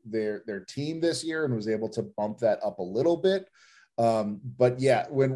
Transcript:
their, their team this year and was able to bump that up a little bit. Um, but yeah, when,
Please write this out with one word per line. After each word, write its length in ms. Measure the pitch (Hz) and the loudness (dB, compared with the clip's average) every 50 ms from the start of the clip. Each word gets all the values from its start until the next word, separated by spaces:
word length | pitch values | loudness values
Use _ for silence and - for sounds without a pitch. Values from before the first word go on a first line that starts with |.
| _ | _
their, 380 | 113 104 113 107 107 104 101 - | -6 -4 -2 -2 -2 -4 -6 -6
their 140 | - 104 98 | -8 -8 -8
team 420 | 92 - - - 143 151 165 165 | -8 -10 -8 -8 -6 -6 -4 0
this 220 | 160 170 160 127 156 | 0 0 0 0 -4
year 200 | 160 160 160 156 | -4 -2 -2 0
and 120 | 139 123 | 0 0
was 120 | 113 101 110 | -2 -2 -2
able 220 | 110 104 110 107 | -2 -2 -2 -4
to 140 | - - - | -4 -6 -6
bump 340 | 101 - - 104 107 107 - | -6 -4 -4 -4 -4 -4 0
that 200 | 120 110 101 - - | 2 2 2 2 0
up 140 | 104 92 - | -6 -4 -4
a 60 | 95 | -8
little 340 | 87 95 113 139 170 170 160 | -4 -2 0 2 2 2 2
bit. 300 | - 190 190 196 190 _ _ _ _ _ _ - _ _ _ - | 2 2 2 2 -2 _ _ _ _ _ _ -20 _ _ _ 0
Um, 420 | 117 117 113 110 107 104 104 98 - | 2 2 4 2 0 -2 -4 -8 -10
but 360 | 127 - - 123 123 123 127 | -14 0 2 2 2 2 2
yeah, 280 | 127 135 127 110 - - | 4 4 4 4 2 -2
when, 220 | 151 135 135 131 131 | 0 2 2 2 2